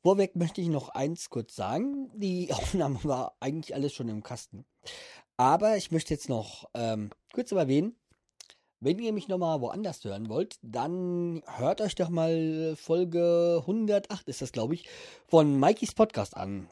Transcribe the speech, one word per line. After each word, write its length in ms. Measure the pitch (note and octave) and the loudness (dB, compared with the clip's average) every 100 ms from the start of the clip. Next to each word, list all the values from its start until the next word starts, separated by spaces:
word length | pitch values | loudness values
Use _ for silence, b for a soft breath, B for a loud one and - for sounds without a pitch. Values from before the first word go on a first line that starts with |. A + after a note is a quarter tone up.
Vorweg 340 | F3 G3 F#3+ F3 | 4 4 2 0
möchte 240 | E3+ - | -2 -2
ich 80 | E3+ | -2
noch 220 | D3+ - | -2 -4
eins 400 | - C#3 E3+ - | -4 -4 -4 -8
kurz 260 | B2 A2+ - | -8 -8 -6
sagen. 540 | F#2+ C3 C4 C#4 C4 | -4 -2 -4 -6 -10
Die 380 | A3 G3 F3+ F3 | -6 -4 -2 -2
<laughs> 0 | |
Aufnahme 500 | - - F#3 C#3+ C3+ | -4 -2 0 0 -2
war 320 | D3 B2+ B2+ _ | -2 -2 -4 _
eigentlich 340 | C3+ D#3+ D3 | -6 -6 -6
alles 200 | - C#3 | -4 -4
schon 160 | - A#2+ | -4 -6
im 120 | G#2+ | -6
Kasten. 440 | - A#2+ - - - _ B B B B B - | -8 -12 -12 -18 -20 _ B B B B B 2
Aber 400 | B2+ E3 G#3+ G#3+ | 4 6 4 2
ich 120 | - | 0
möchte 220 | D#3+ - | -2 -2
jetzt 160 | D3 - | -6 -2
noch, 400 | A#2+ G2+ - - | -4 -4 -14 -12
ähm, 340 | A#2 A2+ A2 G#2 - _ | -4 -2 -2 -6 -12 _
kurz 180 | - A#3+ | -8 -2
erwähnen, 460 | G3 C#3 C#3 G3 - _ _ _ _ - b b _ | 0 4 2 2 -6 _ _ _ _ -20 b b _
wenn 180 | B2+ F#3+ | -2 0
ihr 160 | A#3 | -2
mich 120 | G#3+ - | -4 -4
noch 120 | F#3 | -2
mal 240 | E3+ D#3 | 0 0
woanders 420 | A#2+ F#3 G#3 D3+ | -2 -4 -8 -8
hören 240 | - G2 A2 | -8 -8 -4
wollt, 300 | A#2+ G#3 - | -4 -4 -8
dann 800 | A#2+ A#2+ C#3+ F3+ F3+ F3 F3 E3 - | -10 -4 -4 -4 -4 -2 -2 -6 -10
hört 340 | - C3 F#3+ | -2 -2 0
euch 140 | G#3 | -2
doch 160 | - E3+ | -2 -2
mal 640 | E3+ D#3+ E3 D#3+ D#3+ D#3+ D#3 | 2 2 2 0 0 -4 -4
Folge 880 | - E3+ F3+ E3+ E3+ E3+ E3+ E3+ F3 | 0 2 2 2 4 6 4 2 2
hundertacht 640 | A3 G#3+ G3+ - G3+ - | 0 2 2 0 -10 -8
ist 140 | - | -8
das, 100 | C3+ | -6
glaub 180 | B2 A#2 | -2 -2
ich, 120 | E3+ B B B B B | -2 B B B B B
von 300 | D#3+ D3+ C#3 | 8 8 6
Mikeys 360 | C#3+ A3 A#3+ | 4 4 -2
Podcast 420 | - A3 - G2+ - | 4 2 4 -4 -6
an. 320 | F#2+ G2+ - | -8 -8 -10